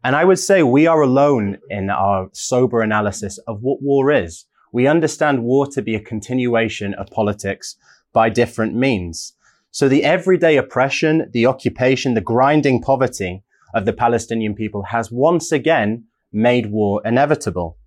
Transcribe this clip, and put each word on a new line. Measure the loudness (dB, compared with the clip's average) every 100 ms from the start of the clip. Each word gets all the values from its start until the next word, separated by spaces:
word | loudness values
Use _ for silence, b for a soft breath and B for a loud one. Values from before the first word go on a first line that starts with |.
And | 0
I | 2
would | 4 2
say | 4 4
we | 4 4 4
are | 4
alone | 4 4 4 2 -2 -6 -10
in | -6 -4
our | 0 0 0 -4
sober | -10 -4 0 2 0
analysis | 0 0 -2 -6 -12 -12 -12
of | -8
what | -6 -4
war | 0 2 2
is. | 0 -2 -12 _ _ _
We | 0 2
understand | 2 0 0 0 0
war | 0 0 0
to | -4
be | -4 -6
a |
continuation | -6 -10 -6 -4 0 0 0 -4 -10
of | -10 -8
politics | -4 -4 -4 -8 -10 -14 -20 b b b
by | 0 2
different | 2 -2 -2 -4
means. | -2 -2 -2 -6 -12 -16 _ _ _ _
So | -2 2
the | 2
everyday | 2 0 2 2 4 2
oppression, | 0 -2 -2 0 0 0 -2
the | 0 0
occupation, | 0 -6 0 0 0 0
the | -2
grinding | 0 2 4 4 2 0
poverty | 0 0 0 -2 -8 -8 _ b b
of | -4 -2
the |
Palestinian | 0 0 0 -2 -4 -4
people | -4 -8 -8
has | -6 -6 -6
once | 0 2 2 0
again | -2 2 2 0 -4 -10 _ _
made | 0 2 2 0
war | -2 0 0 0
inevitable. | 0 2 0 -2 -6 -8 -12